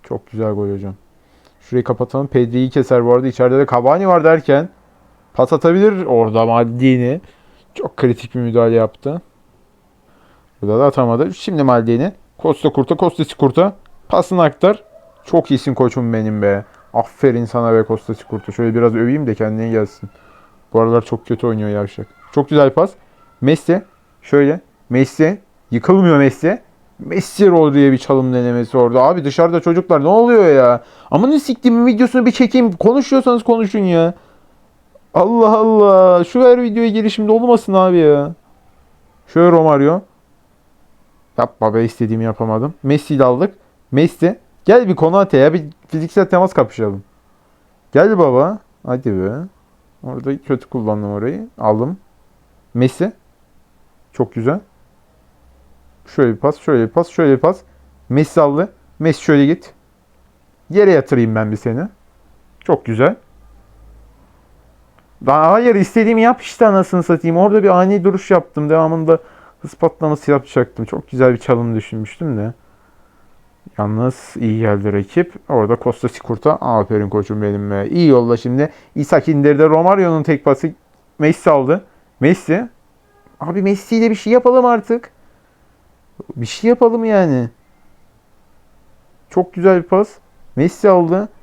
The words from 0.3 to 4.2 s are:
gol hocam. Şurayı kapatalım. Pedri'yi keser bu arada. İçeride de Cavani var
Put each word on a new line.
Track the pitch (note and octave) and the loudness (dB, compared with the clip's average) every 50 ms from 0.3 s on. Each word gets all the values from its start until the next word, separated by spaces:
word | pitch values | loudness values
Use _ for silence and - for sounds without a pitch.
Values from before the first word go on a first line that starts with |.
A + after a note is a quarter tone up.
| - G#2+ A2+ G#2+ | -10 -6 -6 -6
gol | G#2 G2+ G#2 G2+ | -4 -4 -6 -6
hocam. | G2+ G2 G2 G2 F#2+ _ _ _ _ _ _ _ _ _ _ _ _ _ | -6 -8 -10 -14 -14 _ _ _ _ _ _ _ _ _ _ _ _ _
Şurayı | _ _ B2 B2 A#2+ | _ _ -4 -4 -2
kapatalım. | - A#2+ - B2 - - C3+ C#3+ | -2 -4 -4 -6 -6 -6 -8 -8
Pedri'yi | C#3 - C3 B2 A#2+ A#2+ B2+ C3 C3 | -2 -2 -2 -2 0 -2 -4 -4 -2
keser | - C#3+ C3 - C3+ B2 A#2 | -2 -4 0 0 0 0 2
bu | A#2+ B2 | 2 2
arada. | B2 C3 | 2 2
İçeride | C3 B2 - B2+ B2 B2+ C3+ | -4 -2 0 0 2 2 0
de | C#3+ - | 0 0
Cavani | B2+ A#2+ A#2+ C3 D3+ F3+ G3 F#3+ | -2 0 2 2 0 2 2 2
var | F3+ E3+ | 0 2